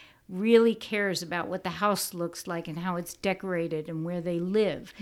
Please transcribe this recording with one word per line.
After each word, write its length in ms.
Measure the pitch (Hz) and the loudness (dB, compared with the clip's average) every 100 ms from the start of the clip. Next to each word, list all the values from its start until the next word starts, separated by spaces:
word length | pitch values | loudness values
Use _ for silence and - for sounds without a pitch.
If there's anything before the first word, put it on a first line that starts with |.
| - _ - | -20 _ -12
really 460 | 185 220 233 233 220 | -2 8 8 8 2
cares 480 | - 214 202 170 | -4 -2 0 -2
about 240 | 170 175 - | -4 -4 -4
what 160 | 185 | -4
the 60 | 185 | -6
house 440 | 170 208 196 - | 0 0 2 -2
looks 320 | 175 170 - 185 | -4 -6 -6 -8
like 200 | 170 165 | -6 -6
and 100 | 160 | -6
how 160 | 180 175 | -4 -4
it's 180 | 170 - | -6 -4
decorated 760 | 196 185 190 175 165 160 156 | -2 -2 -2 -2 0 -2 -4
and 140 | 160 170 | -4 -2
where 160 | 175 | -2
they 180 | 170 170 | -2 -2
live. 540 | 180 208 202 143 - - | 2 2 2 0 -8 -6